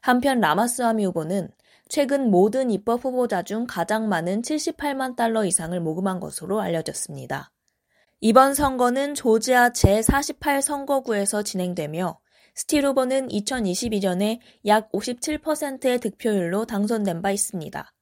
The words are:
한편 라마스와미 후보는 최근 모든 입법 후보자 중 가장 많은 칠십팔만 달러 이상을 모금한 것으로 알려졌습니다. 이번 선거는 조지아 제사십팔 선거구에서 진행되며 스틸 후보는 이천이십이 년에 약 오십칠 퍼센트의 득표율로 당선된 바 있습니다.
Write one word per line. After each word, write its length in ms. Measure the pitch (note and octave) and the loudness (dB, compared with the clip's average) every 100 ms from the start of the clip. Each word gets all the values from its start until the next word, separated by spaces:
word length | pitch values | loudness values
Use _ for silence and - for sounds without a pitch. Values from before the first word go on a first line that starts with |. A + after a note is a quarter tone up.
한편 400 | - B3 C4+ B3+ | 2 2 4 2
라마스와미 640 | E3+ D#3 A#3+ - A#3+ A3 | 2 4 2 0 0 2
후보는 460 | G3 F3 D#3 G3 E3 _ _ _ _ | 0 -2 -2 -4 -4 _ _ _ _
최근 400 | - C#4 C#4 B3+ | -2 2 2 4
모든 400 | F#3 G3+ B3 C4 | 6 6 4 0
입법 340 | G#3 G#3 A#3+ | -2 0 -2
후보자 380 | C4 B3+ A#3+ G3 | -2 -2 0 -2
중 240 | F3 G#3+ A#3+ | -4 -6 -6
가장 400 | - F3 A3 A3 | -4 -2 0 0
많은 340 | F3+ E3+ G3+ | 0 0 -2
칠십팔만 720 | A#3+ D#4 D#4+ E4 D4 C4+ C4 | -2 -4 -4 -4 -4 -4 -6
달러 300 | B3+ A#3 A3 | -2 0 2
이상을 340 | G3+ - E3 F3 | 0 0 -2 -4
모금한 420 | E3 D#3+ F#3+ F#3 | -2 -2 -2 -2
것으로 400 | D#3+ - E3+ G#3 | -8 -10 -4 -2
알려졌습니다. 920 | F#3 E3 D#3+ D3+ - C#3+ B2 C#3 - _ _ _ _ _ _ _ | -2 -2 -4 -8 -10 -10 -8 -10 -10 _ _ _ _ _ _ _
이번 340 | A3 A#3 C4+ | 6 8 8
선거는 600 | C#4 C#4+ C4 B3 B3 C#4+ | 4 0 2 2 2 -2
조지아 600 | D4 B3 A3 A3+ B3+ A#3+ | -2 2 2 4 4 4
제사십팔 880 | A#3+ F#3+ G#3 A3 C4+ D4 - D#4 C#4 | 4 2 4 2 0 -2 -6 -2 0
선거구에서 800 | C4+ C#4+ C#4 C#4 B3+ G#3+ G3 G#3 | 0 -4 -2 -2 0 -2 0 -2
진행되며 760 | G#3 F#3+ F3+ F3 D3+ D#3+ F3+ D#3+ _ _ _ | -4 -4 -4 -4 -6 -4 -6 -6 _ _ _
스틸 320 | - - D4+ C#4 | -14 -2 0 2
후보는 440 | C4+ B3+ C4+ C4 | 2 0 0 -2
이천이십이 680 | G#3 G3+ C4 G#3 F3+ A#3+ G#3+ | -4 -4 -2 -2 -2 -2 -2
년에 400 | F#3+ F3+ G#3 A#3 - _ G3+ | 0 0 -2 -2 -10 _ 2
약 220 | G#3+ G#3+ | 2 2
오십칠 460 | G3 G#3 A#3+ - D4+ | -6 -4 -6 -4 -6
퍼센트의 600 | D#4 D4+ D4 C4+ C4 B3 | -4 -4 -4 -2 0 0
득표율로 640 | A#3+ - A#3 G#3 E3+ F#3+ | -2 -4 -2 0 0 -2
당선된 560 | A3+ G#3 G#3 A3+ G3+ E3 | -2 -2 0 0 0 -2
바 100 | G3 | -2
있습니다. 640 | G3+ - F#3 D3+ C#3+ D3 _ | -2 -2 -4 -8 -10 -12 _